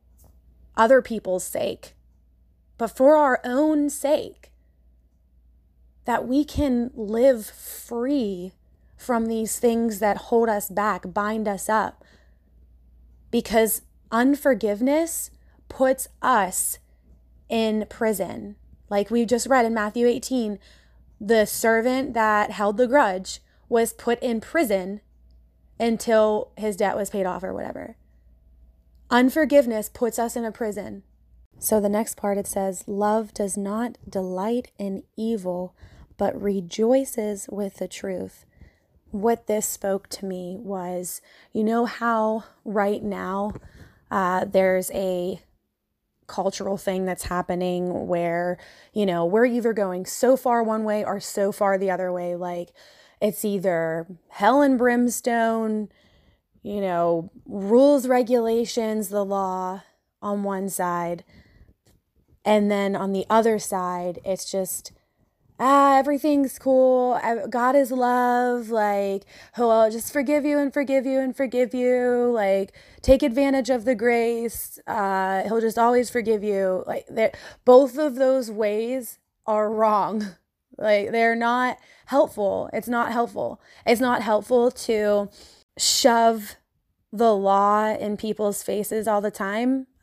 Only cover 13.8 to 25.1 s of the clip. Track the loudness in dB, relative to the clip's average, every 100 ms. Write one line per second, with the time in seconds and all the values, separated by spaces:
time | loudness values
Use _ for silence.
13.8 | -10 _ _ 0 2 2 2 0 0 0
14.8 | 0 2 0 -4 -10 -16 _ _ _ 0
15.8 | 0 0 -4 -4 0 2 2 -2 -6 -8
16.8 | _ _ _ -20 _ _ _ -2 0 -2
17.8 | -6 -2 -2 -2 -6 -8 -14 -18 -20 -20
18.8 | _ -2 0 0 2 0 2 2 4 0
19.8 | -2 2 2 2 -2 -2 -2 -6 -14 -20
20.8 | _ _ _ _ 2 2 2 0 2 2
21.8 | 2 -2 -2 0 2 2 0 0 -2 2
22.8 | 2 4 4 0 -8 -16 _ _ _ 0
23.8 | 0 -2 -4 -2 -2 -4 -2 0 2 0
24.8 | -2 -10 -16